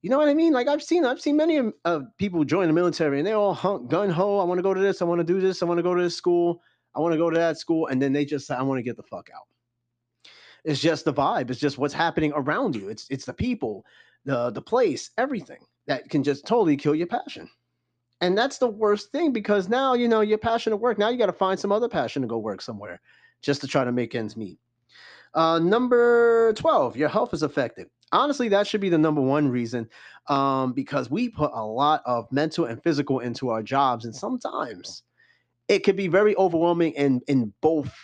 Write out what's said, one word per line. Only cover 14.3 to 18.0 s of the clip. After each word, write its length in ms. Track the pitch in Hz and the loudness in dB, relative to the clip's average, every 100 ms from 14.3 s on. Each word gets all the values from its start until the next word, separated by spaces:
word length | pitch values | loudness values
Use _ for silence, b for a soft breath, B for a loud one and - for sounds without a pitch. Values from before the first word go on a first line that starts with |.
| 127 120 | -2 -2
the 120 | 107 | -6
place, 480 | - 233 226 120 - - | -4 0 0 -2 -8 -4
everything 460 | 262 240 139 - _ _ - | -4 -4 -10 -20 _ _ -6
that 220 | 135 - | -6 -2
can 140 | 151 | -2
just 220 | 135 139 - | 0 -2 0
totally 300 | 233 180 143 | 2 4 2
kill 200 | 147 156 | 0 0
your 100 | 170 | -2
passion. 420 | - - - 165 _ _ _ _ _ | -6 -8 -16 -18 _ _ _ _ _